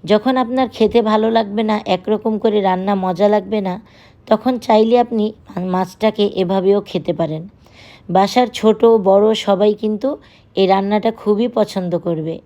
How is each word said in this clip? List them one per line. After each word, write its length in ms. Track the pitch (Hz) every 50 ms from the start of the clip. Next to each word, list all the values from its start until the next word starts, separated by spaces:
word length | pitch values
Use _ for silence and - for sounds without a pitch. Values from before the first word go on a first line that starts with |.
| -
যখন 300 | 160 208 208 208 254 262
আপনার 300 | 262 247 226 254 262 262 226
খেতে 300 | - - 220 208 214 233
ভালো 260 | 214 220 214 214 214 226
লাগবে 320 | 226 226 220 202 202 220 220
না, 120 | 214 214 208 -
একরকম 460 | 202 185 180 185 208 214 208 - 226 220
করে 200 | 202 - 226 208 214
রান্না 320 | 190 190 185 180 190 202 202
মজা 320 | 190 185 185 180 160 208 202
লাগবে 300 | 208 208 196 196 214 214
না, 120 | 196 185 180 - - _ _ - - - _ _ _
তখন 260 | - 220 214 - 247 254 233
চাইলে 360 | - - 220 214 220 226 240 247
আপনি 260 | 240 247 233 220 208 220 214 _ _ - - 180 180
মাছটাকে 560 | 185 185 185 185 185 - _ 214 220 208 214 208 202 -
এভাবেও 440 | - 185 175 190 190 180 196 202 202
খেতে 320 | 202 - - 175 147 - 170
পারেন। 300 | 160 165 151 156 156 170 202 _ _ _ - - - - - - - - -
বাসার 380 | 170 185 196 196 - 247 247 226
ছোট 300 | - - - 220 214 220 233 226 226 220 185
বড় 220 | 190 190 202 208 220 226
সবাই 340 | 220 - - 202 185 208 214 214
কিন্তু 360 | 208 - 214 214 208 - 269 302 - - _ _ _ _ _ _
এই 120 | 190 190
রান্নাটা 440 | 185 190 196 196 196 208 214 214 226
খুবই 360 | 226 - - 208 208 202 240 240
পছন্দ 440 | 240 226 214 208 - 196 185 175 175 170
করবে। 360 | - 175 170 160 156 160 160 - _